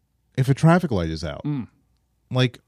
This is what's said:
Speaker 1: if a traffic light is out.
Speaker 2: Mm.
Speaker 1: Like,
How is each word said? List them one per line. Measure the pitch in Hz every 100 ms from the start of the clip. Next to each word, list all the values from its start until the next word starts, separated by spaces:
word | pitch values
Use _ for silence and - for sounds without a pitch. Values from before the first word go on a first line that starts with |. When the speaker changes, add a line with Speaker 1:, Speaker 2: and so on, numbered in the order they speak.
| _ _ _ -
Speaker 1:
if | 131
a |
traffic | 135 160 175 170
light | 101 82
is | 80
out. | 82 71
Speaker 2:
Mm. | 143 147 101 _ _ _ _ _ -
Speaker 1:
Like, | 127 127 -